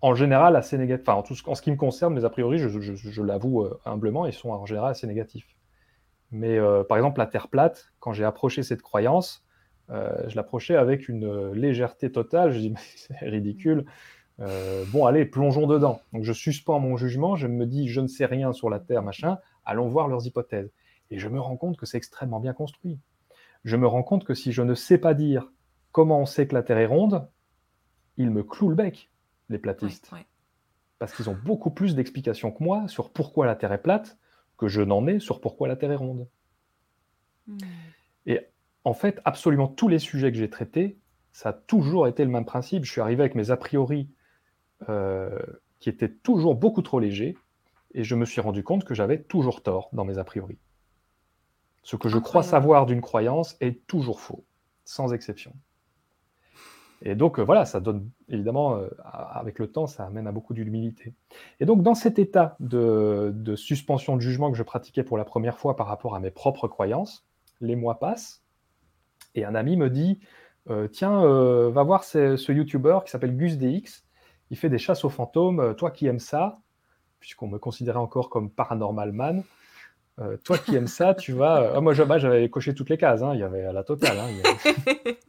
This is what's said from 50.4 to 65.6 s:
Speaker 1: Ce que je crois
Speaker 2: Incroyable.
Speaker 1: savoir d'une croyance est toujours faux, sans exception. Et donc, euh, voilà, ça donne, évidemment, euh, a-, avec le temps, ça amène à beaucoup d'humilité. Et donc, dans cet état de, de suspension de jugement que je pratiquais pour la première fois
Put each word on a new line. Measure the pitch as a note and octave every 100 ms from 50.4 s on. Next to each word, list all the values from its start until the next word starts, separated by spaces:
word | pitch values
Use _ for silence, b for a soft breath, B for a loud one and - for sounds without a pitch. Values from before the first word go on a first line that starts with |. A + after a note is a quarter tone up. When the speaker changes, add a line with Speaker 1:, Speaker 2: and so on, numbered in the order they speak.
| F#2+ G2+ _ _ _ _ _ _ _ _ _ _ _ _
Speaker 1:
Ce | - -
que | A#2
je | A2+
crois | A#2 F3+
Speaker 2:
Incroyable. | F3
Speaker 1:
savoir | D3 C#3+ D3 B2+
d'une | A#2+
croyance | - A2+ A#2 D3 D#3+ -
est | B2 B2 -
toujours | F3 B2+ G#2
faux, | - - _ _ _ _
sans | - - C3
exception. | A#2+ - - C3 C3+ _ _ _ _ _ _ _ _ B B B B B B
Et | - G#2
donc, | D#3+ C3
euh, |
voilà, | G#2 G3+ E3
ça | G2
donne, | G2 G#2 G#2+ - -
évidemment, | A2 G#2 C3 D3 G#2+
euh, | F#2+ -
a-, | - - - -
avec | A#2 -
le | G#2+
temps, | D#3 D3+
ça | - F#2+
amène | G#2+ G#2+
à |
beaucoup | G#2+ -
d'humilité. | A2+ G#2+ A2 A2+ A2+ A2+ - _ B B B
Et | D#3
donc, | A3
dans | F#3+
cet | A#3 A#3+ A3
état | G3 F#3 D#3 -
de, | B2+ A#2+ A#2 G#2+ G#2+ G#2 G#2 G#2+
de | A2 G#2
suspension | - C#3+ - C3+ - B2+
de |
jugement | A#2+ B2+ D3
que | A#2
je |
pratiquais | A2+ A#2+ - -
pour | B2+ G#2+
la |
première | G#2+ A#2 A#2
fois | -